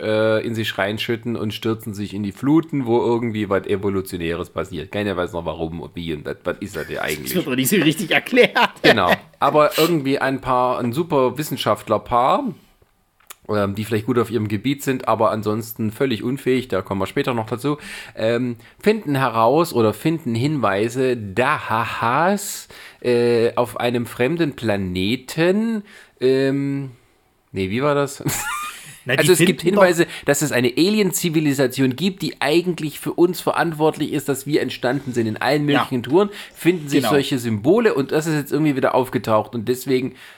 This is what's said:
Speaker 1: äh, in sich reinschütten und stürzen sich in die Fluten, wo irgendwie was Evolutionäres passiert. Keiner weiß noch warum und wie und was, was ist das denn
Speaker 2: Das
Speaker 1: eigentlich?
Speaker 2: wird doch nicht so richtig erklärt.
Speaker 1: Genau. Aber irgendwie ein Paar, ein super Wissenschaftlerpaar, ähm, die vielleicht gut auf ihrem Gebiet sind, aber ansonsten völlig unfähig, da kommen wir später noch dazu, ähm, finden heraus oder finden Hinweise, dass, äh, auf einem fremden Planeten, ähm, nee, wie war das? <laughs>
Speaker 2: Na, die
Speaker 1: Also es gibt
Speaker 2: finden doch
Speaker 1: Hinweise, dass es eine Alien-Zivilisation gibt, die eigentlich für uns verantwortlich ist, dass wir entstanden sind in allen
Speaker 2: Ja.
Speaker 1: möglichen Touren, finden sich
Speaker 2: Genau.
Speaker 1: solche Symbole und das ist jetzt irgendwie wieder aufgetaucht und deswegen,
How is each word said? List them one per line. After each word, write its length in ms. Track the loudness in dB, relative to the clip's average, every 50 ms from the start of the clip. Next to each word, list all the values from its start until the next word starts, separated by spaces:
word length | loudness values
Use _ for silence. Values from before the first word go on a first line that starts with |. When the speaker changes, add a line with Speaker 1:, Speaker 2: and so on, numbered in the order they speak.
Speaker 1:
äh, 440 | -4 0 0 2 2 2 2 0 0
in 80 | -2 -4
sich 220 | -4 -4 -4 -2 -2
reinschütten 600 | -2 -2 -2 -4 -4 -4 -4 -4 -4 -6 -6 -4
und 160 | -4 -6 -6
stürzen 400 | -4 -4 -4 -4 -4 -6 -10 -10
sich 200 | -8 -8 -8 -6
in 80 | -6
die 120 | -6 -6 -6
Fluten, 520 | -4 0 2 2 2 2 0 -2 -4 0
wo 140 | 2 2 2
irgendwie 500 | 2 2 0 0 -2 -2 -2 -2 -2 0
was 160 | 0 0 0
Evolutionäres 840 | 0 -2 -2 0 -2 -2 -2 -4 -4 -6 -4 -4 -2 -2 -4 -6 -6
passiert. 420 | -6 -6 -6 -6 -6 -10 -10 -6
Keiner 240 | -4 -4 -2 -2 -2
weiß 160 | -2 -2 -4
noch 140 | -4 -6 -6
warum 340 | -6 -6 -4 -6 -6 -6 -8
und 160 | -12 -12 -12
wie 180 | -10 -8 -6 -6
und 120 | -6 -6
was, 100 | -8 -10 -8 -6
was 140 | -6 -6 -6
ist 160 | -6 -10 -8
das 120 | -8 -8 -8
denn 100 | -8 -6
Speaker 2:
Das 80 | -4
Speaker 1:
eigentlich? 280 | -4 -6 -6 -6 -4 -4
Speaker 2:
wird 120 | -4 -2 -2
doch 80 | -2
nicht 140 | -2 0 2
so 80 | 2 2
richtig 340 | 4 2 2 0 0 -2
erklärt. 600 | -2 -2 -2 0 4 4 4 4 4 2 0 0 0 2 4
Speaker 1:
Genau. 260 | 4 6 6 6 4 2 2 -2 -8 _ 0
Aber 380 | 0 2 4 6 4 4 4 2
irgendwie 420 | 2 2 2 0 0 0 0 0
ein 220 | 0 0 -2 -2
Paar, 360 | -2 0 0 2 2 2 0 0
ein 120 | -2 -2
super 460 | -2 -2 -2 0 2 2 2 2 2 -2
Wissenschaftlerpaar, 1040 | -6 -6 -4 -2 0 0 0 0 0 0 -2 0 0 0 0 2 4 4 2 2 0 -4 -6 -10 _ _ _ _ _ _ _ _ _ _ _ _ _ -20 -20 _ _ -4
ähm, 280 | -2 0 0 0 -2
die 100 | -4 -4
vielleicht 220 | -2 -2 -2 -2 0
gut 100 | 0 0
auf 120 | 0 0
ihrem 200 | 0 -2 -2 -2
Gebiet 340 | -4 -2 -2 -2 -4 -4 -2
sind, 240 | -4 -4 -2 0 0
aber 240 | 0 2 2 2
ansonsten 600 | 2 0 -2 -2 -2 -4 -4 -8 -8 -6 -4 -4
völlig 320 | -2 -2 -2 -2 -2 -2 -4
unfähig, 440 | -4 -4 -4 0 0 0 0 0 -2
da 140 | -4 -4
kommen 180 | -2 -2 -4 -4
wir 60 | -4 -4
später 260 | -2 -4 -2 -2 -2
noch 100 | -2 -4
dazu, 320 | -4 -6 -4 -2 -2 -4 -4 -6 -14 -16 -16 -16 -16 -8 -4
ähm, 400 | 0 0 0 0 0 -4 -6 -8 -12 -20 -12 _
finden 360 | 0 0 0 0 0 -2 0
heraus 560 | 0 2 2 2 4 4 6 6 4 2 2
oder 220 | 2 4 4 4 2
finden 420 | 2 0 -2 -2 -2 -2 -4 -2
Hinweise, 800 | 0 0 0 0 2 2 2 2 2 0 0 0 0 0 0 0
dass, 1500 | -2 -4 -4 0 0 2 2 2 0 -2 -2 -2 -2 -2 -2 -4 -2 0 0 2 2 2 2 2 0 -2 -8 -10 -12 -14 -16 -20 -20 -20 -20 -14 -6
äh, 520 | 0 2 2 4 4 4 4 4 2 2 2
auf 240 | 0 -2 -2 -2 -4
einem 280 | -2 0 0 -2 -2 -4
fremden 480 | -4 -2 0 0 0 0 -2 -2 -2
Planeten, 1300 | -4 -2 -2 0 0 -2 -2 -2 -2 0 0 -2 -4 -6 -6 -2 0 2 2 2 2 0 -2 -4 -4 -6 -10 -18 -20 -20 _ _ 0
ähm, 720 | 2 2 4 4 2 2 0 0 -2 -2 -4 -4 -6 -8 -12 -18 _ _ _ _ _ _ _ _ _ _
nee, 180 | -6 -4 -4 -2
wie 140 | -2 0 0
war 100 | 0 2
das? 300 | 0 0 -2 -4 -6 -4 -4
<laughs> 40 | -4 -4 -4 -6 -6 -6 -8 -10 -12 -14 -18 -20 -20 -12 -6 -2
Speaker 2:
Na, 60 | 0
die 60 | 2
Speaker 1:
Also 140 | 4 4 6
es 40 | 6
gibt 220 | 6 4 2 2
Speaker 2:
finden 140 | 0 0 4
doch 80 | 6 6
Speaker 1:
Hinweise, 240 | 6 6 4 0 -2 -2 -6 0
dass 160 | 0 0 0
es 100 | 0 0
eine 220 | 2 2 2 2 2 2
Alien-Zivilisation 1160 | 2 4 4 4 2 2 0 0 -2 0 2 2 2 2 2 2 2 2 2 2 2 2 2
gibt, 280 | 0 -2 -2 -2 -2 -6
die 180 | -8 -4 -2
eigentlich 580 | 0 2 2 2 2 0 -2 -4 -4 -6 -6 -6
für 140 | -8 -4 0
uns 260 | 2 2 2 2 0
verantwortlich 720 | -2 -2 0 0 0 0 0 0 0 0 0 0 -4 -2 -4
ist, 140 | -4 -2 -2
dass 180 | -4 -4 -2 -2
wir 160 | -2 0 0
entstanden 500 | -2 -6 -4 -2 -2 -2 -2 -4 -4 -2
sind 140 | -2 -2 -2
in 100 | -2 -2
allen 320 | 0 0 0 2 2 2
Speaker 2:
Ja. 120 | 2 2
Speaker 1:
möglichen 200 | 2 0 -2 -4
Touren, 280 | -2 2 2 2 2 2 -2 -10 -18 -18 -10
finden 340 | -4 0 0 0 0 0 0
sich 120 | 0 0
Speaker 2:
Genau. 100 | 2 2
Speaker 1:
solche 260 | 2 2 2 0 -2 -2
Symbole 560 | -2 -2 -2 0 2 4 4 6 6 4 2
und 180 | 2 -2 0
das 140 | 0 -2 0
ist 80 | 0 -2
jetzt 180 | -2 -2 -2
irgendwie 240 | 0 0 2 2 2
wieder 200 | 2 2 2 2
aufgetaucht 580 | 2 0 0 -2 -4 0 2 2 2 2 0 -6
und 140 | -6 -4 -4
deswegen, 440 | -4 -4 -2 0 0 0 0 -2 -8 -10 -20 -20 -20